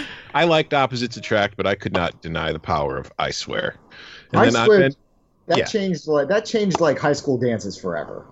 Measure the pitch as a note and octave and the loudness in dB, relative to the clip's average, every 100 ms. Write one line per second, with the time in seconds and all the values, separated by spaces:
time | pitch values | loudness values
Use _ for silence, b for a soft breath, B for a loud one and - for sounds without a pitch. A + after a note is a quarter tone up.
0 | C#4+ B B C#3+ E3+ D#3 D3+ C#3+ C3 B2 | -4 B B 0 4 4 2 0 0 -2
1 | A#2+ A2+ - G#2+ G2+ - F#2+ G2+ - F2 | -6 -6 -2 0 0 0 -2 -2 -2 -2
2 | E2+ - E2 D#2+ D#2+ D#2 - D#2 C#2+ C2 | -2 -4 -8 -6 -4 -6 -4 -2 -2 -6
3 | - - C#2+ - - G#1+ - - _ B | -8 -6 -4 -4 -6 -6 -6 -8 _ B
4 | B B B D#3+ A#3 A#3+ A#2 G#3 C3+ - | B B B 4 4 6 6 6 4 0
5 | _ _ _ _ - D#3+ - A3 F#3+ D#3+ | _ _ _ _ -2 0 0 -2 -2 -4
6 | D#3 D3 C#3 G3+ A3 A3+ G#3 D#3 E3 C3 | 0 0 2 -2 0 -2 0 2 0 2
7 | D3 C#3+ - B2 B2 A2 G2 - F#2 E2 | 0 0 -2 0 0 -2 -6 -8 -8 -6
8 | C#2+ G1+ - | -8 -14 -4